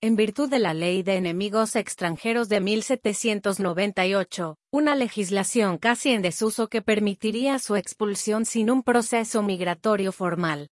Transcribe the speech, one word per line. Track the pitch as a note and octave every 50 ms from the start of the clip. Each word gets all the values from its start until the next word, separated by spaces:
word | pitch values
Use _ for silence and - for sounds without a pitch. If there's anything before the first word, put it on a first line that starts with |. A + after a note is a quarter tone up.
en | - A3+ A3+
virtud | G#3 A3 G#3+ - - D4 C4+
de | C#4 B3
la | A3 F3 D#3+
Ley | D#3+ E3+ F3+ F3+ F#3+
de | F3+ G3 F#3+
Enemigos | F#3 F#3 F3 E3+ F#3 G3+ G#3 G3+ A3 A3 A3 -
Extranjeros | A3+ - - - - F#3 E3+ E3 - - A3+ A3+ A#3+ A#3 F#3+
de | G#3 G3+
mil | F#3 G3 G#3+ A3
setecientos | G#3+ - C4 B3 - G#3+ G3+ - - A3+ G#3+ G3+ - G3+ F#3+ G3+
noventa | G3 F3+ E3 F3 G3+ G#3 F#3+ G3 F#3
y | F#3 G3
ocho, | G3 F3+ - - - F3 D#3+ D3+ - _ _
una | - C#4+ D4+ D4 C#4+
legislación | C#4 B3 A3 - G#3+ G3+ F3 G3+ G3 F#3+ - - A#3+ G#3+ F#3+ F3 -
casi | - A#3 A#3+ - - C#4+
en | A#3+ G#3+
desuso | F#3 F3 E3 - A3+ A3 - - A3+ G#3+
que | - A3+
permitiría | - - G#3+ G#3 G#3 G3+ G3 - - A3 A3+ A#3 B3+ C#4 C4+ C4
su | - - G#3
expulsión | G3+ - - - - G#3+ G#3 G3+ - - A3 G#3 A3 A3+
sin | - - A3+ G#3+ A3+
un | B3 C4
proceso | - - A#3+ A#3+ A3+ - A#3+ A3+ A3+ - - A3
migratorio | G#3 G3+ F#3+ F3 F3+ F3 F3 - - A3 G#3+ G3 G3 F#3+
formal. | F#3 - F#3+ F3 E3+ E3+ F3 D#3+ D3+ D3 D3 - _